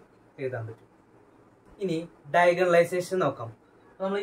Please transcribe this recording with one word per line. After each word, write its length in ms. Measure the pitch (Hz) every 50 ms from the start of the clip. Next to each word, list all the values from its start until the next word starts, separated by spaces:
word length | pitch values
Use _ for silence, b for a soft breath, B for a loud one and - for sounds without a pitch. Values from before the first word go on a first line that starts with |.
| - _ _ _ _ _ _ -
എഴുതാൻ 220 | 135 131 120 117 113 110
പറ്റും. 220 | 110 - - _ _ _ _ _ _ _ _ _ _ _ _ _ _ _ _ - - - 202
ഇനി 140 | 185 160 160 170 - - - _ 143 143
diagonalization 840 | 170 175 175 175 175 185 180 170 170 170 170 185 180 175 - 190 185 170
നോക്കാം. 260 | 139 - - 117 113 - - _ _ _ _ _ -
അപ്പൊ 120 | - - 190
നമ്മൾ 160 | 190 196 202